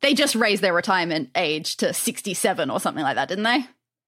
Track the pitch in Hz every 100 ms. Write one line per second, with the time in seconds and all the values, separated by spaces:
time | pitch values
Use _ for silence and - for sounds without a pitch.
0 | 277 262 277 226 226 202 190 175 175 190
1 | 170 160 131 - 165 156 165 - 185 -
2 | - 151 202 180 214 170 139 175 185 -
3 | 139 120 135 190 220 247 247 _ _ _